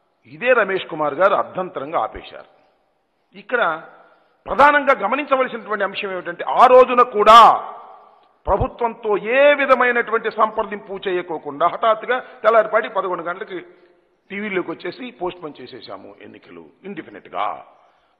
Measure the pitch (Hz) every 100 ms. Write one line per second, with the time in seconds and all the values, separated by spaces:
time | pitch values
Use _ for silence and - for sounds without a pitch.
0 | _ _ 117 147 240 247 196 190 - 160
1 | 151 139 196 165 117 180 185 143 135 160
2 | 110 95 - 69 65 _ _ _ _ _
3 | _ _ _ 185 202 247 190 160 - -
4 | _ _ _ _ - 202 285 294 269 247
5 | 202 269 285 269 247 226 202 208 196 190
6 | 202 185 170 170 - 151 247 254 247 247
7 | 240 208 202 226 208 120 - - - -
8 | _ _ _ _ - 196 247 - 233 226
9 | 214 202 202 254 285 294 269 254 247 240
10 | 226 226 226 208 220 220 202 202 190 190
11 | 196 180 175 156 147 139 170 - 226 220
12 | 214 254 - - 214 226 214 220 247 196
13 | 185 175 165 180 202 185 - _ _ _
14 | _ _ - 196 214 185 165 160 180 -
15 | 233 - 180 175 160 139 123 123 101 98
16 | 101 101 104 107 - 87 78 _ 190 180
17 | 110 101 - 90 104 71 - _ _ _
18 | _ _